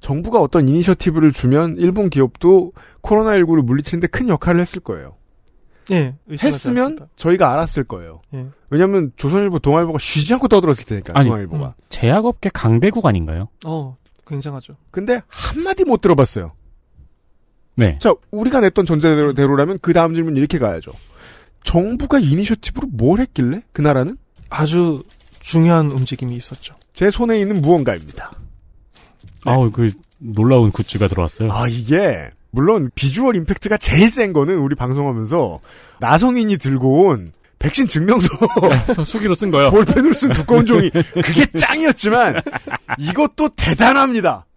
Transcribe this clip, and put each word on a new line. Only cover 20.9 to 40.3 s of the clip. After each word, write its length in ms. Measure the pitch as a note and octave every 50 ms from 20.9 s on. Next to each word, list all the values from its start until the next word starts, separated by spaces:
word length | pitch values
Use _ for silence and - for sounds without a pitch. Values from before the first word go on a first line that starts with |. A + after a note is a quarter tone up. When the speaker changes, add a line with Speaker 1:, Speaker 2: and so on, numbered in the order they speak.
| - - - - - - - - - - _ _ _ _ _
Speaker 1:
정부가 560 | - - E3+ F3+ G#3+ A#3+ A#3+ C#4 C#4 C#4+ C#4
이니셔티브로 680 | G#3+ C#3 C#3 F3 G#3 G3+ A3+ - - - - - C#4+ C4+
뭘 280 | D#3+ A2 A2+ C3 F3+ A3
했길래? 420 | C4 - _ - B2+ A#2+ C#3 G#3 - _
그 100 | _ -
나라는? 340 | D3 D3 C#3+ C3 B2+ E3 B3 - _ _ _ _ - -
Speaker 2:
아주 540 | - - D#3 D3 D#3+ F3 F3 E3+ D#3 C3+ - _ _ _ _ _ _ -
중요한 500 | - - - D#3+ D#3+ E3+ E3+ E3 D#3 D3
움직임이 460 | C#3 C3 C3 - C3 - C3 B2 A#2+
있었죠. 380 | A#2+ - - C3+ - - - - _ _ _
Speaker 1:
제 180 | _ - F3+ G#3
손에 300 | G3+ - A#3+ A#3 A3+ G#3+
있는 200 | G3+ G3 G#3+ F#3+
무언가입니다. 680 | C#3 D3 F3+ E3+ C3+ A#2+ G2+ E2+ D#2 D2 - - - - - - - - - - _ - - - _ _ _ - - _ _ _ - - - - -
네. 60 | -
Speaker 3:
아우, 220 | B2 C3 B2+ A2+
그 180 | G#2+ A#2+ A#2 A2 G2 - _ _ _ _
놀라운 520 | D3 A#2+ G#2+ G#2 A2 B2 C3 B2 A#2 G#2+
굿즈가 380 | G2 - G#2+ - - G2 G#2 F#2
들어왔어요. 420 | - F#2+ F2 D#2 - - A2 A2
Speaker 1:
아, 160 | G2+ G#2+ A#2+
이게 640 | A#2+ A#2 B2 A#2 A2 D3 F3 G3+ E3+ A#2 E2+ D2 A#1 - _ _ _
물론 380 | - A#2+ C#3 F3+ A3+ G#3 D3 B2 _
비주얼 400 | - C#3+ C#3 C3 G3 C4 C4 A#3
임팩트가 400 | F3+ D#3+ D3 G3 - - G3 G#3+ G#3
제일 320 | - - - D3+ G3+ A3+
센 220 | A3+ C4 A3+ G3 F3
거는 240 | D3 C#3 D#3 F#3+ E3+
우리 160 | C#3 C#3 C#3+
방송하면서 840 | - B2 B2 C3 C#3+ C#3+ C#3 B2 A2+ A2 G#2+ D3 F3 C#3 G2 D#2+ C#2+ - - - - - - _ _
나성인이 580 | - A#2 C#3+ E3 G#3+ B3+ B3 B3 A3+ G#3+ G3+ D#3+
들고 480 | - C3+ C3+ C3 B2 C3 C3+ D3+ F#3+
온 260 | G3 D3+ A2 F2+ E2 - _ _ _ _ _
백신 260 | - - - - C4+
증명서. 420 | G3 - D#3 E3 G3 A#3+ A#3 F3+ E3+ - - A3+ G#3 - - - F3+
Speaker 3:
<laughs> 380 | C#3 B2+ - - B3 F3 D3+
수기로 280 | - - A3 G#3 G#3 F3+
쓴 140 | - G#3+ G3
거요. 200 | D#3+ C#3 C#3+ C3+
Speaker 1:
볼펜으로 420 | F#3 G#3 G#3+ - - B3+ C4 E4
쓴 200 | C#4+ - - C4+